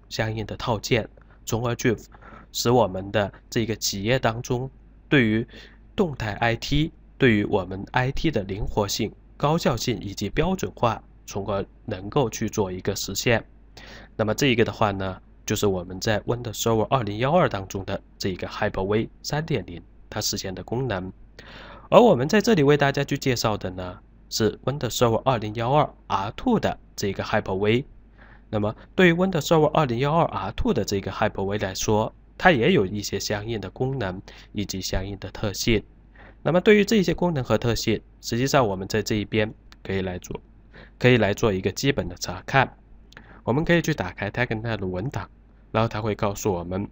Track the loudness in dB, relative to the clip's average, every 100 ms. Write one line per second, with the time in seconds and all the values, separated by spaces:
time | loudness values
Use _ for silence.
0 | -10 -4 -4 -4 -6 -6 -4 -2 0 -2
1 | -2 -10 -20 -18 -6 -2 -2 0 0 0
2 | -4 -20 -20 -20 -14 -4 4 4 4 0
3 | -2 -2 -2 -4 -8 -4 -2 -2 -4 -4
4 | 0 2 0 -2 -4 -4 -4 -12 -20 -18
5 | 2 4 4 2 -2 -10 -20 -20 -10 -2
6 | -2 -2 -8 -2 0 0 0 0 0 -4
7 | -14 2 4 4 2 0 -2 -8 -4 -2
8 | 0 0 0 -2 -4 -6 -4 -2 -2 -2
9 | -4 -6 -20 -4 0 2 0 0 -2 -4
10 | -4 -6 -4 0 0 0 -4 -2 -2 -2
11 | -10 -20 -12 -8 -4 -4 -4 -10 -10 -10
12 | -4 0 0 -2 -4 -2 -2 -2 -4 -4
13 | -4 -2 2 2 0 -20 -20 -20 -20 -20
14 | -10 -4 -2 2 2 4 2 2 0 0
15 | -4 -6 -14 -12 -4 0 2 0 -4 -6
16 | -2 -2 -2 -4 -4 -4 0 2 2 0
17 | 0 -2 2 4 2 0 -6 -8 -6 -8
18 | -8 -6 -4 -4 -8 -4 -4 -2 0 0
19 | -2 -8 -6 -6 -2 -4 -4 -12 -16 -20
20 | -12 -6 -4 -4 -6 -8 -6 -4 -2 -4
21 | -6 -12 -20 -20 -20 -18 -18 -16 4 8
22 | 8 6 4 2 4 4 6 4 4 0
23 | -2 -2 0 0 0 -2 -6 -8 -10 -12
24 | -20 -20 -10 0 0 0 -4 -4 -4 0
25 | 2 2 2 0 -2 -4 0 2 2 -2
26 | -4 -2 -2 -4 0 2 2 -4 -10 -6
27 | -4 -4 -2 -2 0 0 2 2 0 -14
28 | -20 -20 -20 -20 -6 -2 -2 -4 -6 4
29 | 4 4 2 0 2 4 4 4 2 0
30 | 0 2 0 -2 -6 -2 0 0 0 -2
31 | -4 -2 -2 -2 -4 -2 -4 -4 0 0
32 | 0 -6 -20 0 2 4 4 2 2 -2
33 | -6 -6 -4 -6 -4 -6 -6 -4 -4 -2
34 | -4 -6 -12 -18 -12 -8 -6 -6 -4 -4
35 | -4 -8 -12 -6 -6 -2 2 2 0 -16
36 | -20 -20 -20 -6 0 4 6 6 6 4
37 | 2 2 0 0 2 2 2 0 0 -2
38 | -2 -14 -4 -2 2 4 2 0 -2 -2
39 | 0 -2 0 0 0 -4 -20 -16 -6 -4
40 | -2 -6 -10 -14 -14 -20 -20 -20 -20 0
41 | 4 6 4 2 0 0 -2 -2 -2 0
42 | -2 -6 -10 -10 -2 0 0 -2 -20 -20
43 | -20 -20 -20 -10 -2 0 2 2 2 -2
44 | -4 -6 -6 -4 -4 -4 -4 -4 -4 -4
45 | -4 -6 -8 -16 -20 -20 -4 0 0 0
46 | -4 -2 -2 -2 -2 -2 -2 -4 -4